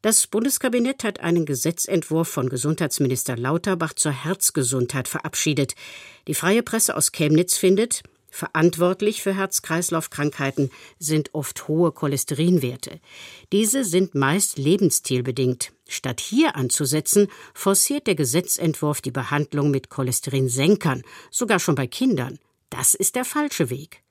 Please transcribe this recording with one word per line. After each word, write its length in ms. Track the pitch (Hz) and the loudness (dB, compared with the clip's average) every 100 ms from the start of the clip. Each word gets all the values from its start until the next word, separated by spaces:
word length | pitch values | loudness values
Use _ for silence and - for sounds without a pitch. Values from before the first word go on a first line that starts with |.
Das 260 | 220 220 - | 4 2 2
Bundeskabinett 760 | 208 240 - 254 240 240 269 220 | 0 0 0 0 0 0 -2 -4
hat 160 | - | -4
einen 240 | 170 170 151 | 0 0 2
Gesetzentwurf 800 | 135 147 170 - 170 - 160 165 | 0 -2 -2 0 0 0 0 0
von 220 | - 131 | -2 -2
Gesundheitsminister 880 | 127 143 156 151 - 135 127 - 117 | -2 -2 0 -2 0 0 0 -2 -2
Lauterbach 560 | 123 165 202 180 160 | 0 0 0 -2 -2
zur 180 | - 151 | -2 -2
Herzgesundheit 960 | 135 156 190 - - 123 131 123 139 123 | -2 -4 -2 0 0 0 0 0 -2 -4
verabschiedet. 680 | - - - - 147 139 - - - - - - | -6 -6 -4 0 0 -2 -4 -14 -18 -20 -18 -6
Die 60 | |
Freie 300 | 151 165 220 | -2 2 2
Presse 340 | 240 226 - - | 0 -2 0 0
aus 160 | 156 | -2
Chemnitz 420 | - 151 156 175 - | 0 4 4 4 2
findet, 480 | 185 190 233 - - _ _ | 2 4 2 -4 -10 _ _
verantwortlich 960 | - 165 156 170 165 175 185 208 220 | -12 -6 2 2 4 0 2 -2 0
für 100 | - | -4
Herz-Kreislauf-Krankheiten 1400 | 196 190 - - 165 175 165 - - 147 - 135 135 139 - - _ | -2 -2 -4 -2 -2 0 -2 -4 -2 -4 -2 -4 0 -2 -4 -20 _
sind 340 | 147 156 147 | 0 0 0
oft 360 | 156 139 - - | -6 -8 -10 -4
hohe 240 | 156 175 | 2 2
Cholesterinwerte. 1040 | - 151 139 - 131 170 180 123 127 - - _ - - - - | 2 -2 -2 -4 0 4 4 2 -6 -12 -14 _ -20 -20 -20 -2
Diese 320 | 196 220 269 226 | 0 2 0 2
sind 280 | 175 190 | 2 2
meist 460 | 143 139 175 - - | 2 2 2 0 -2
lebensstilbedingt. 1120 | 139 190 190 - - 127 123 123 127 123 - _ _ | 2 4 4 2 0 -2 -2 0 0 0 -6 _ _
Statt 320 | - 135 123 | -6 -6 -6
hier 360 | - 233 320 - | -2 2 2 2
anzusetzen, 720 | 131 - 139 151 - 202 202 - - - | -2 0 0 0 2 4 4 0 -20 -4
forciert 500 | - 196 - 285 - | 0 2 2 0 -2
der 100 | 156 | 0
Gesetzentwurf 840 | 135 143 180 - 165 156 151 143 | 2 0 0 -2 -2 0 -2 -2
die 100 | 131 | -4
Behandlung 600 | 131 120 147 147 147 147 | -6 -2 -2 -2 0 0
mit 180 | 135 - | 0 -4
Cholesterinsenkern, 1120 | - 131 123 - 135 131 123 147 208 165 127 - - - | -4 -2 -2 -2 0 0 2 4 4 4 -2 -6 -20 -8
sogar 280 | - 233 196 | -4 0 2
schon 160 | - 139 | 2 0
bei 120 | 127 | -2
Kindern. 500 | - 262 175 127 - _ _ _ | 0 0 0 -2 -8 _ _ _
Das 240 | - 127 | -2 0
ist 220 | - 190 247 | 2 0 -2
der 100 | 254 | -4
falsche 440 | 302 294 - 139 | -2 -2 -2 -2
Weg. 340 | 127 151 - _ | -2 -12 -20 _